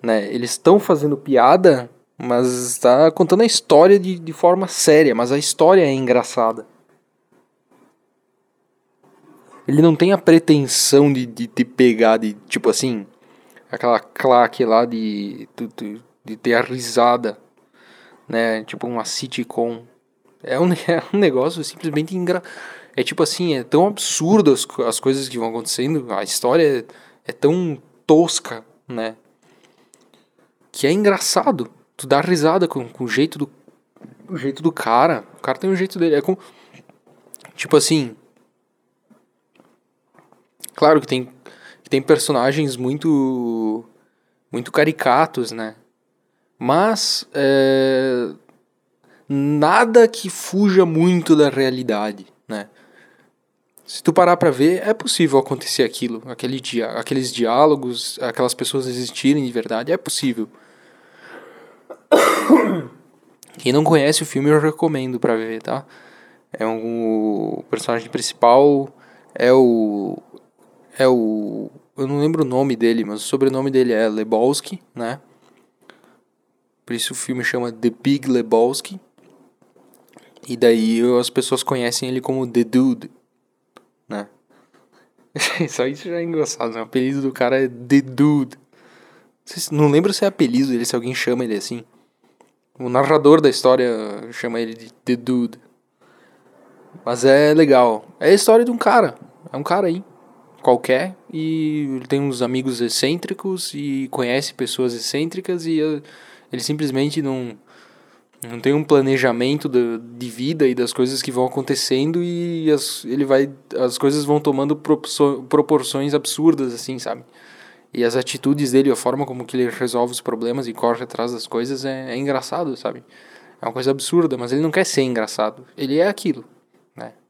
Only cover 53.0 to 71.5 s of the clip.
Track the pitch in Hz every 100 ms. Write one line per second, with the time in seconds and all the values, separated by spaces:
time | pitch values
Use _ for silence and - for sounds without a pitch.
53 | _ _ _ _ _ _ _ _ - -
54 | - 165 175 175 175 127 151 180 - 226
55 | 160 - 160 135 135 131 - - 117 -
56 | 123 113 120 120 123 131 113 117 113 113
57 | 110 135 127 113 117 120 156 143 123 117
58 | - - 127 113 123 123 123 139 127 123
59 | 123 - 135 147 131 117 107 110 131 180
60 | - - 135 117 107 _ _ _ _ _
61 | _ _ - - - - - _ _ -
62 | _ - - - - 294 226 180 127 -
63 | _ _ _ _ - - 123 139 156 160
64 | 139 156 156 135 143 151 151 151 165 147
65 | 131 123 117 113 113 110 - 135 143 -
66 | - - _ _ _ - 113 113 113 117
67 | 113 110 107 104 107 - - 110 - 117
68 | - - - - 117 123 143 139 139 _
69 | _ _ _ - 120 131 127 117 107 104
70 | 98 92 _ - _ _ _ _ _ -
71 | 131 127 110 107 104